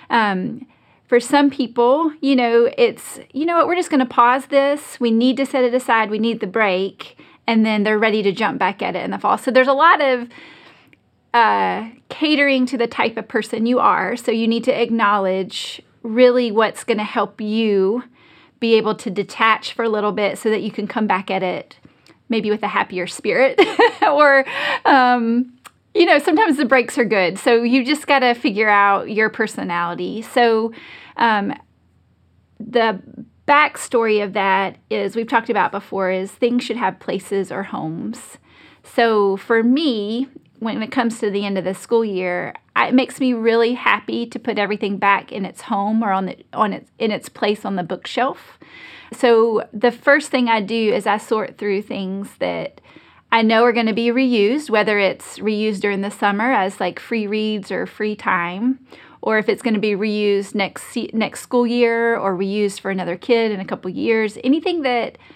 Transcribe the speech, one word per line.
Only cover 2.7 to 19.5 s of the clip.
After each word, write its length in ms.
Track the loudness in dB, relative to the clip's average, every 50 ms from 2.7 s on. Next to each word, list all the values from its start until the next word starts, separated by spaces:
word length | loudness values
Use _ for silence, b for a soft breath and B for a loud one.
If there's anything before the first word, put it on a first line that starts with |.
| 4 2
it's, 420 | 2 2 2 -2 -12 -18 -18 -18 -20 -12 -8
"You 120 | -4 -2
know 100 | 0 2 2
what, 100 | 2 2
we're 80 | 2
just 140 | 0 0 0
gonna 160 | 2 0 0
pause 420 | 2 2 4 4 4 4 2 0 0
this. 520 | 2 2 2 2 0 -2 -6 -12 -8 -4
We 120 | 0 2
need 260 | 2 4 4 2 2 0
to 80 | -2
set 180 | -2 0 0 2
it 100 | 2 2
aside. 360 | 0 0 2 2 2 2 0
We 100 | -2 -2
need 200 | -2 -2 -2 -2
the 80 | -6 -4
break." 680 | 0 0 2 2 2 0 -2 -4 -6 -10 -18 -20 -20 B B B B B B 0
And 180 | 2 2 2
then 180 | 2 2 0 0
they're 160 | 0 2 2
ready 240 | 2 2 0 2 0
to 80 | 0
jump 260 | 0 0 -2 -4 -2 -2
back 220 | -2 -2 -2 -4
at 140 | -6 -6 -4
it 80 | -6 -6
in 80 | -6
the 80 | -6 -4
fall. 180 | 0 0 0 0
So 140 | -2 2
there's 160 | 2 4 4 4
a 60 | 2
lot 260 | 4 6 6 6 4
of, 300 | 4 2 0 0 -4 -8 B B B B B B B B B B B B B _ _ _ _ _ _ _ 2
uh, 560 | 2 4 4 2 2 0 -2 -2 -4 -8 -10 -14 -20 _ _
catering 560 | -8 -4 -2 0 2 2 2 2 2 2 0 -2
to 100 | -2 -2
the 100 | -4 -4
type 300 | -2 -2 -2 -2 -2 -6
of 100 | -10 -4
person 380 | -4 -4 -4 -4 -4 -2 0
you 140 | 0 2 2
are. 360 | 4 2 2 2 0 -2 -4
So 160 | -4 -2 -2
you 160 | 0 0 0 0
need 160 | 0 0 0
to 160 | 0 0 0
acknowledge 1000 | 0 -2 0 0 2 2 2 2 0 0 -2 -2 -4 -6 -8 -10 -10 -12 -14 -16 -20 _ _ _ -12
really 480 | -4 2 6 6 6 6 4 2 2
what's 320 | 2 2 2 0 0 -6 -4
gonna 200 | -4 -4 -2 -4
help 380 | -4 -2 -2 -4 -4 -4 -8
you 600 | -6 -4 0 0 2 2 2 2 2 2 0 -2 -6 b b b b b b b b b b _
be 160 | 0 2 2
able 200 | 4 2 0 -2
to 140 | -4 -6 -6
detach 600 | -6 -6 -6 -6 -2 2 2 2